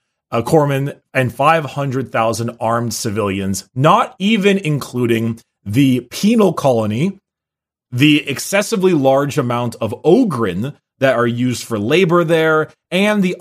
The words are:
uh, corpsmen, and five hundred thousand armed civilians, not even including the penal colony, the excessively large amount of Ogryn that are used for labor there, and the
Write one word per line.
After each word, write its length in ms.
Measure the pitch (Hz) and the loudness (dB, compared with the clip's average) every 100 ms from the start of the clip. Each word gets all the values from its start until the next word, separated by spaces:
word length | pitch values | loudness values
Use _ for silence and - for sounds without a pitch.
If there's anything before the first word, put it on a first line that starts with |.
| _ _ _ | _ _ _
uh, 100 | 117 | -4
corpsmen, 580 | 117 160 143 139 139 - _ | 2 2 2 0 -4 -8 _
and 200 | 139 123 | -2 -2
five 320 | - 139 165 139 | 0 2 2 -2
hundred 460 | - 139 127 120 | -6 -4 -4 -4
thousand 400 | 127 113 113 117 - | -2 0 -2 -6 -4
armed 340 | 113 117 117 | -2 -2 -2
civilians, 760 | 104 113 104 101 95 95 98 - 127 | -6 -6 -2 -2 -2 -4 -4 -6 0
not 400 | 147 208 - - | 2 2 0 -4
even 380 | 196 226 196 190 | 0 2 2 0
including 840 | 156 147 - 123 120 113 113 117 _ _ 101 | -2 -4 -4 -2 0 0 -2 -6 _ _ -4
the 360 | 104 135 127 - | 2 2 2 -4
penal 420 | - 202 233 196 | -2 2 4 2
colony, 640 | 160 139 117 107 107 180 - _ _ _ _ _ _ _ | 2 0 2 0 -2 -4 -6 _ _ _ _ _ _ _
the 360 | 123 151 147 143 | 2 4 2 0
excessively 640 | 127 - 202 208 214 185 | -8 -4 -2 -2 0 2
large 440 | 165 135 135 143 147 | 2 2 2 0 -2
amount 380 | 123 120 120 - | -2 -2 -4 -4
of 100 | 110 - | -6 -2
Ogryn 720 | 151 202 240 131 107 87 131 - _ - | 2 4 2 0 -2 -4 -6 -10 _ -2
that 160 | 135 120 | 0 2
are 120 | 120 | 0
used 360 | 120 127 117 - | 0 -2 -4 -6
for 120 | 110 | -4
labor 440 | 104 160 185 175 | 0 2 2 2
there, 460 | 165 165 160 156 151 _ - | 2 2 2 0 -2 _ -6
and 300 | 180 208 208 | 0 0 2
the 120 | 185 180 | 0 0